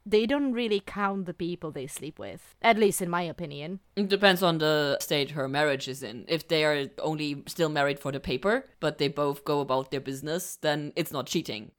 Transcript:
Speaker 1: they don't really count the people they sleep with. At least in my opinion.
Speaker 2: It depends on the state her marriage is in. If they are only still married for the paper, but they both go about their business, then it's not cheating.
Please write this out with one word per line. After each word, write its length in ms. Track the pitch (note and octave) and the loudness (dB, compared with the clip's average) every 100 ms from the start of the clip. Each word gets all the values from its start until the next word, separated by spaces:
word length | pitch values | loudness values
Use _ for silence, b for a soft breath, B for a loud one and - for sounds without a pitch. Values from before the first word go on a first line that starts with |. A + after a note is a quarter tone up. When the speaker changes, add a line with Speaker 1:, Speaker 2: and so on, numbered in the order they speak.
Speaker 1:
they 220 | G#3 G#3+ A3+ | 2 2 4
don't 260 | C#4+ C#4 | 2 2
really 280 | A#3+ A#3 G3+ | 0 0 0
count 400 | - G3+ G3+ G3 | -2 -2 -2 -2
the 80 | F3 | -6
people 380 | E3+ E3+ F3 D#3+ | -6 -6 -4 -8
they 160 | D3+ B2+ | -8 -10
sleep 320 | - D3 - | -10 -12 -10
with. 360 | G2+ - - _ | -12 -14 -18 _
At 160 | A#3 A3 | 4 6
least 240 | G#3 D#3+ | 4 2
in 80 | F3 | -2
my 140 | F3 | -2
opinion. 580 | E3+ - E3 C#3+ D3+ F#3+ - - | -2 -6 -10 -10 -10 -10 -8 -4
Speaker 2:
It 140 | G3+ | 0
depends 320 | G3 G3+ F3+ | 4 6 6
on 160 | F#3 D#3+ | 4 4
the 400 | D#3 D3+ D3 C#3 | 4 4 2 0
state 300 | - D3+ C#3 | 0 0 0
her 180 | D3+ C3+ | -2 -2
marriage 400 | C#3 D3+ C3+ C3+ | 2 2 0 -2
is 140 | C3 | -8
in. 240 | A#2+ A2+ - | -10 -10 -4
If 200 | D#3+ - | -4 0
they 180 | D#3+ D#3 | 2 4
are 240 | D3 C#3 - | 2 -2 -4
only 460 | D#3 D#3 D3+ C#3+ - | -2 -2 -2 -6 -8
still 240 | - D#3+ | 0 0
married 280 | D3+ C#3+ C#3+ | 2 2 0
for 140 | C#3+ | -4
the 80 | C3+ | -6
paper, 480 | E3+ C3+ G3 B3 C4 _ | -4 0 2 0 -2 _
but 200 | D#3 D#3 | -4 0
they 100 | D3+ | 0
both 380 | D#3 D3 C#3+ - | 2 0 -2 -2
go 140 | D3 | 0
about 300 | C#3 C3 C3+ | 2 0 -2
their 100 | C#3 | -6
business, 580 | C3+ C3+ D3+ E3+ F#3 - | -6 -8 -4 -4 -6 -4
then 320 | D#3 D3+ D3 - | -2 0 -2 -4
it's 160 | D#3+ | -4
not 140 | D3 B2+ | -6 -2
cheating. 440 | F3 - A2 G#2+ | -2 -2 -6 -12